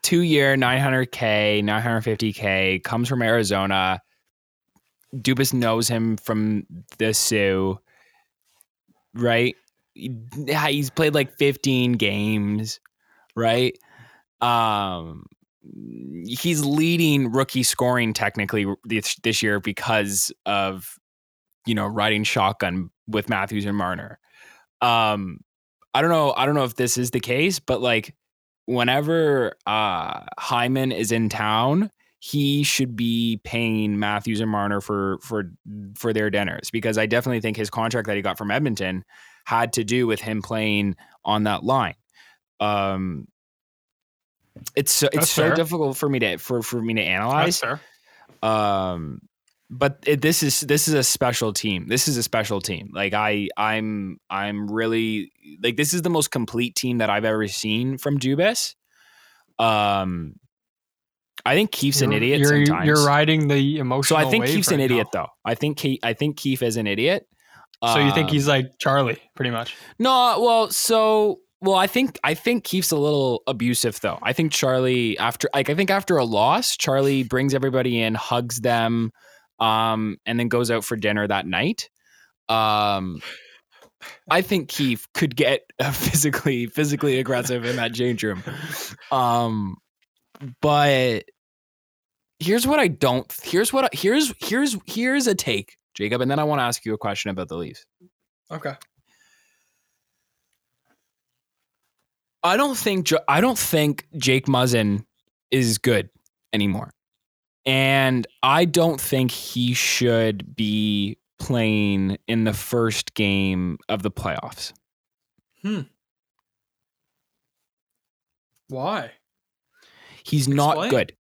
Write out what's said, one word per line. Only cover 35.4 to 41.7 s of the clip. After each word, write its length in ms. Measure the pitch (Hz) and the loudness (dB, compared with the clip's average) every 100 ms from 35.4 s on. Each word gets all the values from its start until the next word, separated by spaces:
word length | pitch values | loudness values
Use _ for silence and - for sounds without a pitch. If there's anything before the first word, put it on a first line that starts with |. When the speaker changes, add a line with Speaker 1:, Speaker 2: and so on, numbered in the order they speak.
| 92 - - 104 101 101 | -6 -12 -16 -14 -14 -6
Speaker 1:
for 160 | 117 | -2
their 180 | 107 107 | 0 2
dinners, 400 | 101 101 82 - | 0 -2 -4 -6
because 260 | 113 113 110 | -4 0 0
I 100 | 110 | 2
definitely 340 | 117 123 120 | 2 0 -2
think 160 | 107 107 | -2 -4
his 140 | 104 | -6
contract 360 | - 113 120 107 | -2 -2 -2 -2
that 80 | |
he 80 | 101 | -2
got 160 | 98 90 | -4 -6
from 140 | 104 | -2
Edmonton 520 | 101 147 107 95 92 - - - _ | 0 0 -2 -4 -4 -10 -20 -20 _
had 280 | - 117 117 | -4 0 0
to 100 | 123 | -2
do 220 | 110 123 120 | -2 0 0
with 140 | 107 | -2
him 220 | - 110 | -4 -6
playing 520 | - 110 107 104 101 90 - _ | -4 -2 0 2 0 -2 -12 _
on 180 | - 107 | -2 0
that 200 | 107 101 | 0 -2
line. 320 | 104 | 0